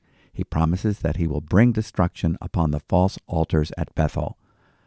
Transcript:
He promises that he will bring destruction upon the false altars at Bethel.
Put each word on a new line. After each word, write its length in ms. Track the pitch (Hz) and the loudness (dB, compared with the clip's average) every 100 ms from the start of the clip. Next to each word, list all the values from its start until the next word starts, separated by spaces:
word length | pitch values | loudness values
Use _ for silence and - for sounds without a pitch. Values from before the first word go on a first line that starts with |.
| _ _ _ | _ _ _
He 100 | - | -10
promises 580 | - 80 80 90 110 101 | -4 0 2 2 -2 -2
that 160 | 80 85 | -2 -2
he 100 | 82 | -2
will 140 | 73 | -2
bring 300 | 78 92 120 | 0 4 4
destruction 640 | 117 - - 87 - 82 - | 2 -4 -2 -2 0 -2 -2
upon 300 | - 90 78 | -4 -2 0
the 80 | 73 | -2
false 400 | - 92 95 - - | 0 2 2 -2 -6
altars 440 | 82 80 78 76 - | -2 0 0 0 -4
at 160 | 82 | -6
Bethel. 460 | - 78 78 76 - _ _ _ _ | -2 -2 -2 -6 -8 _ _ _ _